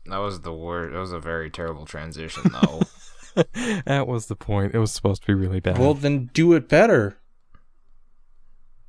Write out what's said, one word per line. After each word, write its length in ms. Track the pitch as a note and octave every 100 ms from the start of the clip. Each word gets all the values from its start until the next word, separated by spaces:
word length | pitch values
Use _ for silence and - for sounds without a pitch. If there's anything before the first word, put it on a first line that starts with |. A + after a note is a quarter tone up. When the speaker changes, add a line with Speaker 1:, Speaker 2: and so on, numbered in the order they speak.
| -
Speaker 1:
That 100 | F#2+
was 220 | C#3+ F#2
the 120 | E2+
wor-, 360 | D#2+ E2+ F2 E2
that 80 | F2
was 140 | F#2
a 80 | F2
very 300 | D#2+ E2 D#2+
terrible 340 | - E2 D2+ D#2
transition, 640 | D#2 D#2 D2+ D#2+ - -
though. 280 | B1+ - - -
Speaker 2:
<laughs> 40 | - - - - - E3 A3+ B3 G3+
That 220 | - C#3 A#2+
was 200 | A#2+ -
the 100 | G#2
point. 380 | - G2+ G2
It 40 | A2+
was 140 | G#2+
supposed 300 | - G#2+ F#2+
to 40 | -
be 80 |
really 240 | G2 F#2 F#2
bad. 160 | F#2+ G#2+
Speaker 3:
Well, 160 | C3+
then 360 | C#3+ C#3+ C#3+ B2
do 200 | - E3
it 140 | E3 -
better. 500 | D3+ A3+ D#3+ G2+ - _ _ _ - - _ _ - - - - - - - - -